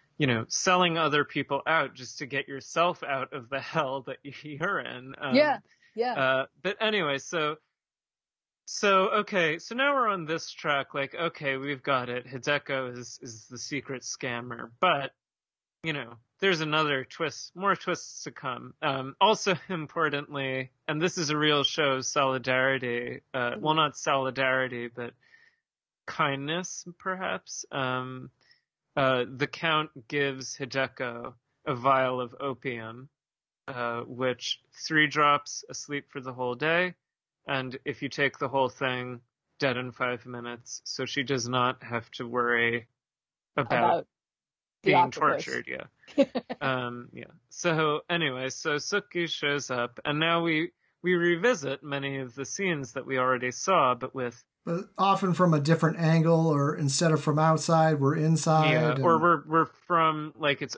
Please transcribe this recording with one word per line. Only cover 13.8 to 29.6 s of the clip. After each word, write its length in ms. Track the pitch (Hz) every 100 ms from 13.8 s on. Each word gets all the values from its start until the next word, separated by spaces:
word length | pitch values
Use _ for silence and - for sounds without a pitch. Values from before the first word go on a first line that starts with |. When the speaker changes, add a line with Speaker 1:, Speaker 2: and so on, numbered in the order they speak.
| - 127
Speaker 1:
scammer, 720 | - - 131 120 123 120 117 -
but, 320 | 185 147 139 _ _ _ _ _ _ _
you 100 | 165
know, 220 | 147 117 117 _ -
there's 180 | 196 170
another 460 | 156 151 151 135 127
twist, 500 | - 160 - - 175
more 220 | 196 175
twists 460 | - 170 - - 151
to 60 |
come. 420 | - 139 120 127 -
Um, 340 | 151 135 131 -
also 340 | 196 214 202 175
<laughs> 60 | -
importantly, 1040 | 180 147 170 156 143 147 143 135 131 131 _ -
and 160 | 151
this 160 | 175 -
is 120 | 147
a 80 | 151
real 260 | 151 147
show 280 | 135 - 143
of 120 | 131 123
solidarity, 1160 | 151 135 131 123 127 131 135 127 120 123 127 _
uh, 220 | 135 120 123
well, 160 | 151
Speaker 2:
Mm. 40 | 156
Speaker 1:
not 200 | 147 -
solidarity, 920 | - 139 131 127 135 131 127 120 120
but 200 | 117 120 - _ _ _ _ _ _ _ _ -
kindness, 800 | - 151 139 143 170 180 - 175 175
perhaps. 680 | 190 185 190 190 - - -
Um, 580 | 143 131 127 127 127 131 _ _ _ _ _ _ -
uh, 260 | 135 127 123
the 140 | 131 139
Count 440 | -